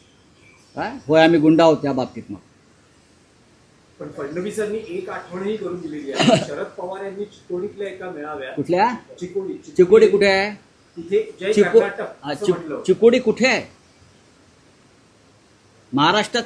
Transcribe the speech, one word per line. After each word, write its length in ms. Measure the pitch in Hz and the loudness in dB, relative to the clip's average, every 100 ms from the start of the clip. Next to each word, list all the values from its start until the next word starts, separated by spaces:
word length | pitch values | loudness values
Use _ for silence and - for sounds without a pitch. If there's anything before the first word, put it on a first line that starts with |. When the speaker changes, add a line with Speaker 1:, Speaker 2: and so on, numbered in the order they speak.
| _ _ _ _ _ _ _ 131 | _ _ _ _ _ _ _ -12
Speaker 1:
काय? 160 | 190 269 - | -10 -8 2
होय, 160 | 160 | 4
आम्ही 160 | 160 170 | 6 6
गुंड 220 | 156 160 | 4 6
आहोत 160 | 165 151 | 6 4
या 100 | 147 | 0
बाबतीत. 300 | 131 120 113 - | -4 -6 -8 -14
मग 80 | - _ _ _ _ _ _ _ _ _ _ _ _ _ _ _ - | -16 _ _ _ _ _ _ _ _ _ _ _ _ _ _ _ -18
Speaker 2:
पण 80 | 151 - | -16 -12
फडणवीसांनी 600 | 139 165 202 214 202 220 - | -10 -8 -8 -6 -6 -8 -10
एक 200 | 185 208 | -12 -10
आठवणही 480 | 180 - 175 196 214 | -12 -12 -10 -8 -6
करून 240 | 180 175 | -8 -10
दिलेली 300 | 160 147 135 | -10 -12 -8
आहे. 260 | 127 - 190 | -2 2 2
Speaker 1:
<laughs> 100 | - | 0
Speaker 2:
शरद 180 | 143 139 | -8 -10
पवार 380 | - 180 196 | -10 -12 -10
यांनी 220 | 196 190 208 | -12 -12 -12
चिकोडीतल्या 640 | - - 180 202 190 196 | -16 -12 -10 -8 -10 -12
एका 220 | 185 180 | -12 -14
मेळाव्यात 420 | 156 147 147 131 - | -12 -12 -12 -10 -8
Speaker 1:
कुठल्या? 380 | 139 175 226 233 - - | -2 0 0 -2 -10 -16
Speaker 2:
चिकोडी, 340 | 175 196 190 | -10 -8 -8
चिकोडी 220 | - - - | -10 -2 4
Speaker 1:
चिकोडी 320 | 180 214 214 | 6 8 8
कुठे 200 | 196 202 | 6 4
आहे? 280 | 190 202 202 _ _ _ - | 2 0 -6 _ _ _ -18
Speaker 2:
तिथे 380 | 170 202 214 - | -4 -4 -4 -6
जय 140 | 185 | -2
Speaker 1:
चिको-, 180 | 214 185 | 2 4
Speaker 2:
कर्नाटक 300 | 226 202 - | 4 4 0
Speaker 1:
हा, 300 | 180 - 143 | -12 -10 -8
Speaker 2:
असं 140 | 143 202 | -4 -2
Speaker 1:
चिक-, 120 | 180 | -2
Speaker 2:
म्हटलं 180 | 160 - | -4 -6
होतं. 100 | - | -2
Speaker 1:
चिकोडी 340 | 185 226 247 | 4 4 4
कुठे 280 | 226 214 254 | 2 0 0
आहे? 160 | 208 104 _ _ _ _ _ _ _ _ _ _ _ _ _ _ _ _ _ _ _ _ _ _ | 0 -4 _ _ _ _ _ _ _ _ _ _ _ _ _ _ _ _ _ _ _ _ _ _
महाराष्ट्रात 500 | 185 156 208 202 240 | 0 2 2 0 -4